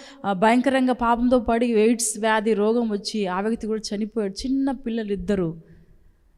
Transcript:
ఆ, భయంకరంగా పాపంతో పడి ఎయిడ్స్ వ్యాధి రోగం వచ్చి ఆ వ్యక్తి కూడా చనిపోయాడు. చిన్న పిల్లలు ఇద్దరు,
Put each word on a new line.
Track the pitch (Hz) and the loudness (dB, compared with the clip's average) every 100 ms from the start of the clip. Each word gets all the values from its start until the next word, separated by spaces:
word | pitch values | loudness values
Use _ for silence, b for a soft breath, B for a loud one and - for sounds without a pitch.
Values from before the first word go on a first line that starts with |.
| B B 196 | B B -4
ఆ, | |
భయంకరంగా | 196 220 247 247 262 254 | 2 4 4 4 2 2
పాపంతో | 247 233 233 247 254 | 2 0 2 4 2
పడి | 214 233 240 | 2 0 2
ఎయిడ్స్ | 220 214 233 - - | 4 4 2 -2 -2
వ్యాధి | 220 220 214 | 0 0 2
రోగం | 202 208 233 233 | 2 2 2 0
వచ్చి | 202 196 220 190 | -2 -4 -4 -4
ఆ | 180 | -2
వ్యక్తి | 208 233 214 | -2 -4 -4
కూడా | 220 - 208 | -6 -6 -6
చనిపోయాడు. | 214 233 202 | -6 -4 -4
చిన్న | 196 262 269 269 | -4 -4 -2 -2
పిల్లలు | 262 233 226 214 | -4 -6 -6 -4
ఇద్దరు, | 202 180 202 165 165 - b b - - _ _ | -4 -2 0 -2 -4 -14 b b -20 -20 _ _